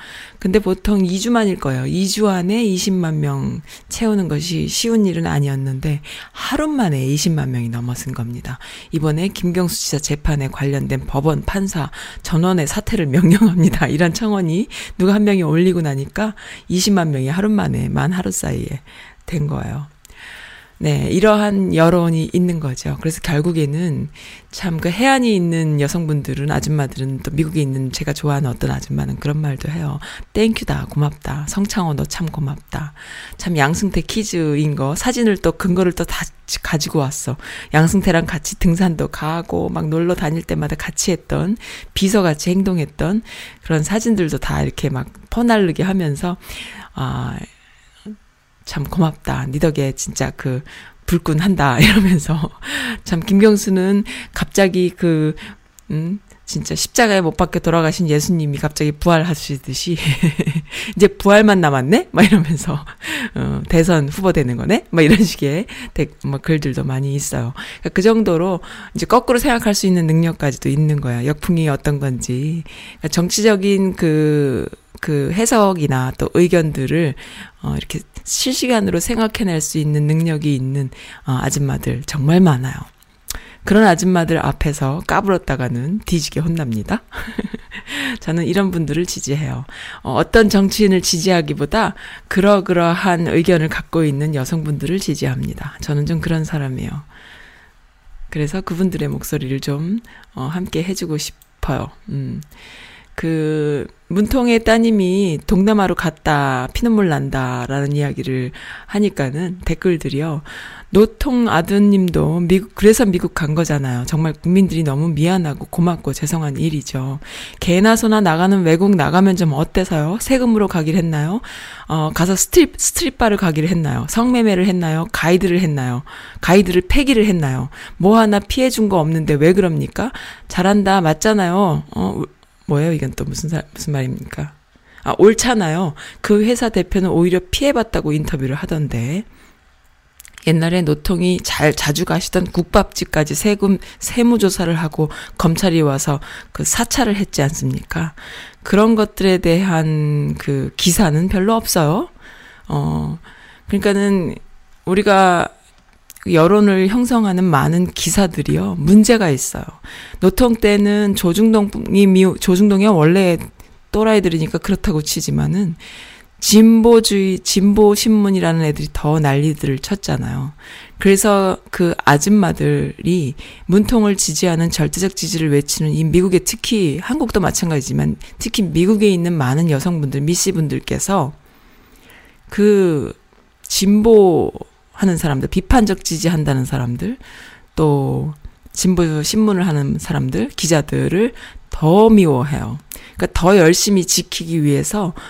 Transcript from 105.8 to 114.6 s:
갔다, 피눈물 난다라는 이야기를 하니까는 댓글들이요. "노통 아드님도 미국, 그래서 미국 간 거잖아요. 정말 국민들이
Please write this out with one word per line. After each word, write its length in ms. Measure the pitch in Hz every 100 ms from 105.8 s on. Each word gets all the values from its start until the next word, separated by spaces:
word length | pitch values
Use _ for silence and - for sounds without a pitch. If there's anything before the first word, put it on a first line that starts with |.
| 185 175
갔다, 720 | 165 156 - 147 139 131 131
피눈물 360 | - 240 214 190
난다라는 840 | 143 139 135 127 127 123 139 143 147
이야기를 560 | 143 131 127 131 127 - - - -
하니까는 720 | 202 208 - 135 143 180 180 -
댓글들이요. 760 | 165 190 165 147 135 160 151 - - - - -
"노통 580 | 185 220 - 294 247 233
아드님도 920 | 160 170 202 208 196 180 160 151 165
미국, 300 | 175 185 202 -
그래서 300 | 202 220 208
미국 280 | 175 175
간 220 | - 151 151
거잖아요. 480 | 165 147 135 123 123
정말 280 | 151 160
국민들이 500 | 147 165 185